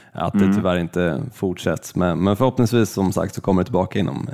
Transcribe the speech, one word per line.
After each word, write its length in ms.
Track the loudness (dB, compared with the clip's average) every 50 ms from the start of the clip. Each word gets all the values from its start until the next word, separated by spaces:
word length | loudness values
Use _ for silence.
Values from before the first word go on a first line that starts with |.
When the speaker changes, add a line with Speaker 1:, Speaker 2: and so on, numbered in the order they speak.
| -20 -14 -8
Speaker 1:
Att 200 | -6 -4 0 2
det 60 | 2 4
Speaker 2:
Mm. 120 | 4 2
Speaker 1:
tyvärr 220 | 2 2 2 0
inte 440 | 0 -2 -2 0 0 0 0 0 -2 -6 -8 -6
fortsätts. 600 | -4 -4 -4 -2 -2 -2 -2 -2 -2 -4 -6 -2
Men, 280 | 0 0 0 2 2 2
men 120 | 2 2
förhoppningsvis, 540 | 2 2 2 2 2 2 2 4 2 2 2
som 220 | 0 0 0 0
sagt, 240 | 0 -2 -4 -4 -6
så 60 | -4
kommer 200 | -2 0 2 2
det 40 | 2
tillbaka 340 | 0 0 -2 0 0 -2 -2
inom 300 | -2 -2 -4 -6 -6 -6